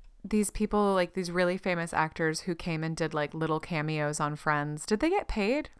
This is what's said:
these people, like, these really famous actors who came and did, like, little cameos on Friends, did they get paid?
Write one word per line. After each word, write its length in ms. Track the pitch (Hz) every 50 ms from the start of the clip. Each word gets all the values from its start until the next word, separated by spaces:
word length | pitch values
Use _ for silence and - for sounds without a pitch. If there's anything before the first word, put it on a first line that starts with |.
| - - - - -
these 260 | 190 214 214 208 -
people, 440 | - - 214 208 208 208 208 202 196
like, 200 | 185 180 175 -
these 180 | 190 180 175
really 260 | 170 180 180 175 185
famous 360 | 190 - 190 175 170 165 170 -
actors 480 | - 156 160 - - 165 160 156 -
who 140 | - 185 170
came 280 | - - 180 160 156 160
and 120 | 160 160
did, 180 | 151 165 156 156
like, 200 | 151 147 143 -
little 260 | 160 160 160 156 156
cameos 600 | - - 180 151 147 156 156 151 147 147 151 -
on 140 | 151 147 151
Friends, 480 | 147 - 156 151 147 147 147 151 151 -
did 140 | - 214 208
they 80 | 311 330
get 180 | 381 415 -
paid? 420 | - - 220 196 208 262 302 - - - -